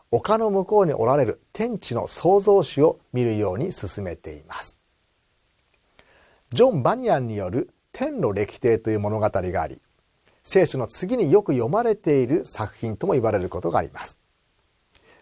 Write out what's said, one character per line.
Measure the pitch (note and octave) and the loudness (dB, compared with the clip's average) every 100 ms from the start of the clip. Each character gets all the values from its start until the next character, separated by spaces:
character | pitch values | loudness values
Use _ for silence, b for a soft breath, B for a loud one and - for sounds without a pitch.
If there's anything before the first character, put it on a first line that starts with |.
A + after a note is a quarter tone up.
| b | b
丘 | A#2 - A3 | -2 2 0
の | A3 | 2
向 | F#3+ F3+ | 0 2
こ | G#3 | 4
う | F3 | 4
に | |
お | B2 A2+ | 2 2
ら | D3 | 4
れ | A2 | 2
る | - _ | -2 _
天 | - A#3 G#3+ | -6 -6 -6
地 | - A#2 | -6 -4
の | - | -6
創 | - E3 G3+ | -2 2 4
造 | G3+ G3 | 6 4
主 | D#3 - | 4 2
を | D#3+ - _ | 2 2 _
見 | B2+ | -2
る | A#2+ G#2+ | 0 0
よ | G2+ | -2
う | F#2+ | -2
に | F3+ | -6
進 | - G2+ - | -6 -10 -8
め | F#2 D#2 | -8 -10
て | E2 | -14
い | D2+ | -16
ま | D#2 - | -16 -14
す。 | - - _ _ _ _ _ _ _ _ _ _ _ b b b b b b | -14 -16 _ _ _ _ _ _ _ _ _ _ _ b b b b b b
ジ | B2 | 4
ョ | C4 E3+ | 4 4
ン・ | |
バ | C#3 A#3 | 0 0
ニ | A#3+ | 0
ア | D3+ | 0
ン | A#2+ | 0
に | G#2 | -4
よ | F2+ | -4
る | D3 - _ _ | -4 -6 _ _
天 | - C#4+ C4+ | -8 -6 -2
の | A#2+ | -2
歴 | G2 G#2 - | 0 -4 -2
史 | A#2+ A2 | 0 0
と | A2 | 0
い | G#2+ | -2
う | |
物 | G#2 G#2+ | -2 -2
語 | G#2+ | 0
が | G2 F2+ F2 | -2 -2 -4
あ | D2+ | -6
り、 | B1+ _ _ _ _ b b | -10 _ _ _ _ b b
聖 | - F#3+ E3 | 0 2 2
書 | C3+ | 0
の | A2+ | -6
次 | - F#3 B3 | -8 -4 -2
に | D3 | 4
よ | G3 | 4
く | G3+ | 4
読 | B2+ A2+ | 0 0
ま | G3+ | 0
れ | A#3+ G#3 | 0 -2
て | E3 C#3+ | 2 2
い | A#2+ | 2
る | D#3+ - | -2 -4
作 | - G#2 - | -8 -8 -6
品 | A2+ G#2 | -8 -4
と | F#3+ | 0
も | |
言 | D3 | 0
わ | A2 | 2
れ | G2+ | 0
る | F2+ | -2
こ | F2+ | -4
と | F2 | -2
が | G2+ | -2
あ | |
り | D#2 | -2
ま | - - | -10 -16
す。 | - _ _ _ _ _ _ _ b b b | -18 _ _ _ _ _ _ _ b b b